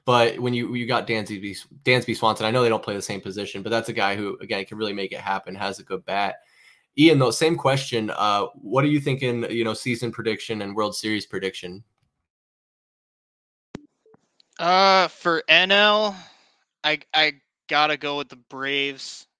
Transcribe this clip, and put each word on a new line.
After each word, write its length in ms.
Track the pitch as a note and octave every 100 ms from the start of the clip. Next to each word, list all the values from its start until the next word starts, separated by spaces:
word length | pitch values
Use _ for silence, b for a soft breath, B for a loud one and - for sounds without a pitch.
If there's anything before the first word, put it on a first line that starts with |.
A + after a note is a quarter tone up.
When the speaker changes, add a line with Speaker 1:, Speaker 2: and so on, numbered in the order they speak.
Speaker 1:
But 360 | - B2 A#2 -
when 140 | B2
you, 200 | B2 A#2+
you 120 | B2 A#2+
got 200 | A#2+ G2
Dansby, 500 | A2+ G#2 G2+ G2+ F#2+ - -
Dansby 320 | - B2+ A#2+ A2+
Swanson, 300 | A2+ C3 A2
I 40 |
know 120 | B2
they 80 | A#2+
don't 120 | A2
play 140 | - G2+
the 60 |
same 180 | - G2+
position, 420 | G2 F#2+ G2 G2
but 60 | G2+
that's 220 | A2+ A2+
a 20 |
guy 240 | A2 G2 G2+
who, 200 | G2+ F2+
again, 240 | G#2 G#2
can 140 | F#2+ G#2+
really 160 | G#2+
make 180 | G2+ G2
it 80 | -
happen, 340 | G2 G2 F#2
has 240 | F#2+ G2 F#2+
a 60 |
good 200 | F#2+ F#2 F#2
bat. 300 | G2 G2 - b b b b b -
Ian, 220 | D#3+ D3
though, 120 | B2+
same 260 | - D#3+ E3+
question. 540 | C3+ C3+ - A#2 G#2+
Uh, 360 | - G#2 G2+ F#2+
what 280 | - - C3
are 40 | D3
you 120 | D3
thinking, 480 | C#3+ C3 C3 A#2+ A#2
you 140 | A#2
know, 100 | A2+
season 360 | G#2+ - A2+ A#2+
prediction 520 | A2 A2 G#2 - A2
and 120 | G2+
World 220 | G2+ G#2 G2+
Series 300 | A2 G#2+ -
prediction? 580 | G2 F#2+ - F2+ F#2+ - _ _ _ _ _ _ _ _ _ _ _ _ _ _ _ _ _ _ - _ _ _ _ _ _ _ -
Speaker 2:
Uh, 480 | E3+ F#3 G3 F#3+ E3+
for 360 | - F3+ E3 -
N 240 | D#3+ F#3
L, 460 | G3 G#3 G#3 G#3+ F#3+ B B B B _ _
I, 160 | D3+ D#3 -
I 200 | D#3 D3+ C#3+ _ _ -
gotta 280 | D3 D3+ D3
go 200 | D3 C#3+
with 120 | C#3
the 120 | B2+ A#2+
Braves. 760 | C3 C3+ C#3 C#3 C3+ - - - _